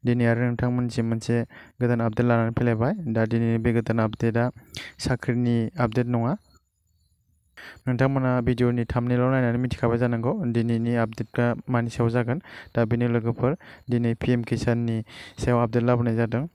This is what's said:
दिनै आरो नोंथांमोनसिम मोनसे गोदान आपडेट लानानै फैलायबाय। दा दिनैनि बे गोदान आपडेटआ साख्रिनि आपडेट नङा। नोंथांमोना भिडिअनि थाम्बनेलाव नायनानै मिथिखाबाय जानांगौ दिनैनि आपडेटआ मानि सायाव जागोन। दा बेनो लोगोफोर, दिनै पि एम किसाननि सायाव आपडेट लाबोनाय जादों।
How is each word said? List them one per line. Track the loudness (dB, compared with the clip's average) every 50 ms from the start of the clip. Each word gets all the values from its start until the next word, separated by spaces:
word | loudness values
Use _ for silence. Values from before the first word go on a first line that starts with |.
| 0
दिनै | 0 0 2 2 2
आरो | 2 2 0
नोंथांमोनसिम | -2 0 0 -2 0 0 0 -2 -2 -2 -2 -2 -2
मोनसे | -2 -4 -2 -2 0 0 -2 -4 -10 -20 -20 -20 _ _
गोदान | 0 0 2 2 0
आपडेट | -2 0 2 2 4
लानानै | 4 4 2 2 0
फैलायबाय। | 0 0 2 2 2 0 0 -2 -2 -4 -4 0
दा | 0 0 2
दिनैनि | 2 0 0 2 0 0 0
बे | 0 0
गोदान | 0 0 0 0 0 0
आपडेटआ | 0 -2 0 -2 0 2 2 0 -2 -4 -8 -20 -18 -16 -16 -16 -16 -14 _
साख्रिनि | -2 -2 -2 -2 0 -2 0 0 2 2 2 0 0 -2 -2 -2
आपडेट | -2 0 0 0 -2 0 0
नङा। | 0 0 0 -2 -4 _ _ _ _ _ _ _ _ _ _ _ _ _ _ _ _ _ _ _ _ _ _ _ -20 -20 -20 -20 -10 _
नोंथांमोना | -4 0 2 2 2 2 0 0 2 0 2 2
भिडिअनि | 0 2 2 2 2 2 0 -2 0 0
थाम्बनेलाव | -2 0 2 2 2 2 2 2
नायनानै | 2 2 2 0 0 -2
मिथिखाबाय | -2 -4 0 0 0 2 2
जानांगौ | 2 0 0 0 -2 -2 -2 -2 -2 -2 0
दिनैनि | 0 0 2 0 0 0 0 0 0
आपडेटआ | 0 -2 -2 -8 -10 -6 _ 0 0 0 0 -2 -4
मानि | -2 -2 0 0 -2
सायाव | -2 0 0 2 2
जागोन। | 0 0 0 -2 -4 -6 -12 -20 -20 -20 -6
दा | _ 0 0
बेनो | 2 2 0 0 2
लोगोफोर, | 0 0 0 0 -2 0 0 0 0 -2 -8 -18 -20 -20 -6 -2
दिनै | -2 0 2 0 0 0
पि | 0 0
एम | 0 0 0 -2
किसाननि | -4 -2 0 0 0 0 0 -2 -2 -4 -6 -8 -14 -20 -20 -20 -14 -6
सायाव | -2 0 2 2 2
आपडेट | 2 2 0 2
लाबोनाय | 4 2 2 2 0 2
जादों। | 0 0 0 0 -4 -4 -6 _